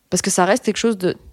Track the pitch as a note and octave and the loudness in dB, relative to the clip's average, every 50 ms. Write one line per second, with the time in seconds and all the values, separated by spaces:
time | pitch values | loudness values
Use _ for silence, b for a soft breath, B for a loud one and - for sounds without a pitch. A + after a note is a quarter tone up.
0 | _ _ - F3+ - G3 - - F3+ F#3 G#3+ B3+ - A3+ G3 - - A3+ A3+ F#3+ | _ _ -4 -2 -2 -2 0 2 2 2 2 0 0 -4 -4 0 0 -2 -2 0
1 | F3+ F3 - - - - | -2 -4 -4 -4 -12 -20